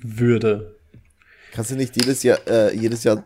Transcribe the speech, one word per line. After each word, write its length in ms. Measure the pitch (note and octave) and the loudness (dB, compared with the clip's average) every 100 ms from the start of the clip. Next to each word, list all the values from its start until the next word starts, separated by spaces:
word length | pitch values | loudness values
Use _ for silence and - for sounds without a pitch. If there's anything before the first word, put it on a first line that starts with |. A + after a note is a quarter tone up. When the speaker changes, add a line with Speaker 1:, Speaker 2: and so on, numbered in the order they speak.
Speaker 1:
würde. 720 | A2+ G#2+ A#2+ A2+ A2 G#2 - - _ - _ _ _ _ - | -12 -2 2 2 0 -2 -6 -20 _ -20 _ _ _ _ -16
Speaker 2:
Kannst 180 | A#2+ A2+ | -10 -6
du 40 | C3+ | -4
nicht 200 | B2+ - | -4 0
jedes 260 | A#2+ C3 | 0 2
Jahr, 160 | B2 G#2+ - | 2 2 2
äh, 300 | A2+ G#2 G#2+ | 2 2 0
jedes 260 | A2+ A#2 | -2 -2
Jahr, 220 | A#2 G#2+ | 0 -2